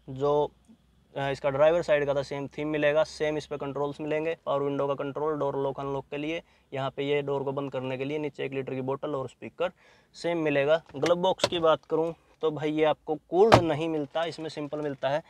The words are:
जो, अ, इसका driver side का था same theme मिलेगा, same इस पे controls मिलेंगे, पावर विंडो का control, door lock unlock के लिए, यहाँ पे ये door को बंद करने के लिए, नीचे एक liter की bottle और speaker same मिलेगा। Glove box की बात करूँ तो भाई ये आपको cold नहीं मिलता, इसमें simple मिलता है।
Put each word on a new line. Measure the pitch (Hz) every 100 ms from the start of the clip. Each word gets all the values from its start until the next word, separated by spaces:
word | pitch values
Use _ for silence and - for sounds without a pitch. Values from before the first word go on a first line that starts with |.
| -
जो, | 131 143 147 147 _ _ - _ _ _
अ, | 139 139
इसका | 135 147
driver | 135 156 175
side | 160 147 139
का |
था | 139
same | 135 143 139
theme | - 151
मिलेगा, | 156 147 151
same | 151 - 151 151
इस | -
पे | 147
controls | 143 139 143 143
मिलेंगे, | 151 151 160 160 -
पावर | 139
विंडो | 143 139 143
का |
control, | 139 143 135 156 147
door | 143 139
lock | 139 135
unlock | 139 139 -
के | 147
लिए, | 151 165 - _ _
यहाँ | 135 135
पे | 135
ये | 139 147
door | 143 139
को | 135
बंद | 139 139
करने | 131 131 131
के |
लिए, | 135 151
नीचे | 147 -
एक | 139
liter | 135 131
की | 131
bottle | 127 135 151
और | 143 123
speaker | - 117 - 180 - _ _ _ -
same | 170 170
मिलेगा। | 156 139 139 160 - 143
Glove | 160 175
box | 185 175 -
की | 175
बात | 160 151
करूँ | - 156 165 160 _ -
तो | 160
भाई | 151 151
ये | 151
आपको | 156 147 - 151 -
cold | 175 226 190
नहीं | 165 147 165
मिलता, | 156 143 160
इसमें | 170 151 160
simple | 156 147 151
मिलता | 147 135 135
है। | 147 -